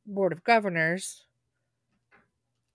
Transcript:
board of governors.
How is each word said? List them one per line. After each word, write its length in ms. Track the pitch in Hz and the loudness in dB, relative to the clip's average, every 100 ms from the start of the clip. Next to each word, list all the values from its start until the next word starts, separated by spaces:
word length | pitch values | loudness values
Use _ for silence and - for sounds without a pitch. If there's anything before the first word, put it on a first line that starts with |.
| 208 | -8
board 260 | 196 185 | -2 0
of 120 | 165 | 0
governors. 800 | - 233 202 170 160 185 - - _ _ _ _ _ _ _ _ _ _ _ _ _ _ _ | 2 2 2 0 0 -2 -6 -16 _ _ _ _ _ _ _ _ _ _ _ _ _ _ _